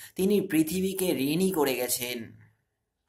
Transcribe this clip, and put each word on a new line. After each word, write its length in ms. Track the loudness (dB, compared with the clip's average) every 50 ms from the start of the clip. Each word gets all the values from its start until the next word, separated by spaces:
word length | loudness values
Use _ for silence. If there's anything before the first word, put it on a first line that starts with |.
| -20 -16 -4
তিনি 260 | -2 0 2 4 2
পৃথিবীকে 640 | 2 2 2 2 2 2 0 -2 -2 -2 -2 -2 0
ঋণী 460 | 0 0 0 0 0 0 2 2 2
করে 240 | 2 2 2 2 2
গেছেন। 640 | 0 -2 -2 -2 -4 -4 -6 -8 -10 -10 -14 -16 -20 -20 -20 _ _ _ _ _ _ _ _ _ _ _